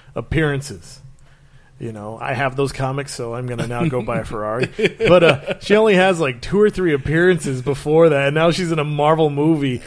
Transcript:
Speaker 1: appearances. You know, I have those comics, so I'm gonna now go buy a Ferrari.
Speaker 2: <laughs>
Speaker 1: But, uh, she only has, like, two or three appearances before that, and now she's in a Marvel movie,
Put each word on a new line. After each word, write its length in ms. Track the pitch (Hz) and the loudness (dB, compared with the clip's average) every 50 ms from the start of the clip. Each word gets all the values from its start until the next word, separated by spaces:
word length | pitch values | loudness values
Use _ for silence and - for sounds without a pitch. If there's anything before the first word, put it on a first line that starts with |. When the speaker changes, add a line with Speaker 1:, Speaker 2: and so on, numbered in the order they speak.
| - - - | -20 -14 -10
Speaker 1:
appearances. 880 | 120 117 - 139 156 160 147 143 135 143 - 104 85 - - - - - - - - - - - - - - - - - - - - | -10 -6 -4 0 0 0 0 0 -2 -6 -8 -12 -14 -16 -20 -20 -20 -20 -20 -20 -20 -20 -20 -20 -20 -20 -20 -20 -20 -20 -20 -18 -14
You 100 | - 117 | -12 -12
know, 260 | 110 107 104 107 113 113 | -12 -12 -12 -12 -12 -10
I 140 | 120 139 135 | -8 -6 -4
have 200 | 117 139 131 127 | -2 -2 -2 -2
those 160 | 139 139 131 | -2 -2 -2
comics, 420 | - - 135 131 135 143 139 139 - | -2 -4 -4 -4 -4 -4 -8 -8 -10
so 220 | - 123 117 117 | -10 -8 -8 -8
I'm 120 | 123 127 | -8 -8
gonna 200 | 123 120 117 - | -6 -6 -6 -6
now 180 | 120 120 120 170 | -6 -4 -2 -2
go 140 | 160 127 123 | -2 -2 -2
buy 200 | 113 123 117 113 | -2 -4 -4 -4
a 40 | 107 | -4
Ferrari. 440 | - 120 107 104 107 110 123 127 - - - | -6 -6 -6 -4 -4 -4 -2 -4 -4 -4 -2
Speaker 2:
<laughs> 200 | 220 185 - - 226 190 | -4 -2 -2 0 2 4
Speaker 1:
But, 160 | 175 180 165 | 6 6 6
uh, 340 | 160 135 135 - 190 190 - | 6 4 2 -2 -8 -8 -6
she 140 | - - 202 | -2 2 2
only 200 | 214 220 220 196 | 4 4 4 4
has, 240 | 180 185 196 190 165 | 4 4 4 2 0
like, 200 | 160 135 123 120 | -2 -4 -4 -6
two 200 | - - - 202 | -6 -2 2 2
or 100 | 214 208 | 2 2
three 240 | 208 190 185 170 147 | 2 0 0 0 0
appearances 680 | 135 131 139 156 165 175 185 185 160 - 143 131 127 127 | 0 0 0 0 2 4 4 2 2 0 -4 -6 -4 -4
before 480 | 143 139 - - 151 156 165 170 165 | -4 -4 -4 -2 2 4 6 6 6
that, 180 | 147 139 139 139 | 6 4 2 0
and 60 | 143 | 0
now 180 | 160 160 175 156 | 2 2 2 2
she's 180 | 180 185 165 | 0 -2 -2
in 80 | 165 160 | -2 -2
a 60 | 147 | -2
Marvel 440 | 151 151 147 147 151 160 160 160 147 | -2 -2 0 2 2 4 4 2 2
movie, 540 | 143 143 147 160 165 151 139 135 123 113 - | 0 0 0 2 2 2 0 -2 -4 -4 -8